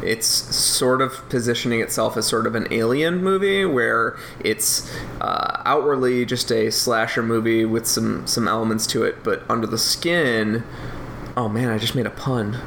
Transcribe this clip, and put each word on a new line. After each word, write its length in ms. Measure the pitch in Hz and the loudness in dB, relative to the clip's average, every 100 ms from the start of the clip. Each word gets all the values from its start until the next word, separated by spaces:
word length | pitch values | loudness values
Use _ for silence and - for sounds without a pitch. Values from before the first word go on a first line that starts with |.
It's 240 | - - - | -2 0 0
sort 720 | - - - - - 127 131 | 0 0 0 2 2 4 4
of 220 | 127 - - | 0 -4 -4
positioning 520 | 127 117 117 123 113 | -2 0 0 0 0
itself 360 | - - 110 110 | 0 0 0 0
as 100 | 110 | 0
sort 220 | 113 113 | 0 0
of 80 | 113 | -2
an 100 | - | 0
alien 500 | 117 113 135 165 180 | 0 2 2 2 0
movie 420 | 185 190 196 196 | 2 2 2 2
where 520 | 190 127 117 113 113 - - - | 2 2 2 2 0 -4 -12 -4
it's, 520 | 107 110 - - - - - - | -2 0 0 -2 -4 -8 -8 -4
uh, 420 | - - - - | -2 -2 -2 -2
outwardly 600 | - 147 143 135 127 123 120 | 0 2 2 2 2 2 0
just 240 | 123 - | -2 0
a 220 | 113 110 | 2 2
slasher 500 | - 123 113 117 123 | 0 2 2 0 0
movie 420 | 113 113 117 113 | 0 2 2 2
with 220 | 110 113 113 | 2 0 0
some, 400 | 110 110 98 127 | 0 0 -2 -2
some 220 | 120 101 | 0 0
elements 360 | 110 113 110 - | 0 0 0 0
to 160 | 117 | 0
it, 180 | 107 - | 0 -2
but 220 | 110 98 - | -2 -2 0
under 200 | 117 110 | -2 0
the 100 | 113 | 0
skin, 840 | - - 170 170 135 110 107 113 - - - - - - - 123 | 0 0 0 2 2 2 2 -2 -4 -10 -10 -10 -10 -10 -8 -4
oh 120 | 110 | -2
man, 200 | 110 123 | 0 0
I 100 | 110 | 0
just 160 | - | 0
made 120 | 131 104 | 0 0
a 40 | |
pun. 480 | - 135 123 104 123 | -2 0 0 0 -2